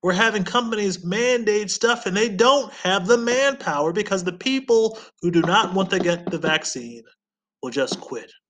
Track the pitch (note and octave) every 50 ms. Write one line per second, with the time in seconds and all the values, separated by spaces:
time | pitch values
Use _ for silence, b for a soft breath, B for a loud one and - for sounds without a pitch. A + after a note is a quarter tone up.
0 | - F3+ F3+ F3+ A3+ A3+ G#3+ G#3+ F3+ - - B3 B3 A3+ A3+ G#3 G#3 G3 F3+ F#3
1 | F3 F3 F#3 G#3+ A#3+ B3 B3+ A#3+ A3+ G#3 G#3 G#3 G#3 F#3+ - - - A#3 A#3+ A#3
2 | - G3 F3+ G3+ A3+ A#3 G3+ F3+ A3+ B3+ C#4 C#4+ B3 G#3 - - - F#3 F#3+ G3+
3 | F3+ F#3 A#3+ A#3+ A#3 A#3 B3 C4 C4+ C#4 C#4 C#4 - F#3 F3 F#3+ G3 E3+ E3+ G#3+
4 | G#3 - G3 F#3+ F3 F#3 F3 F3+ - C4 C4+ C4 C4 - A#3 A3+ A3 A3 A3 B
5 | B B B _ - F3 E3+ E3+ D#3+ E3 F3+ A3+ A3 F#3 F#3 F#3+ F#3+ F#3 G3 F#3
6 | F3 F3 F3 E3+ F3 - - D#3+ C#3+ D#3 D#3 D#3 - - - C3 A#2+ A#2+ A#2 A#2
7 | A2+ - _ _ _ _ _ _ _ _ _ _ - B2+ A#2 C#3 C3+ B2 - -
8 | - - C3+ A#2 - - _ _ _ _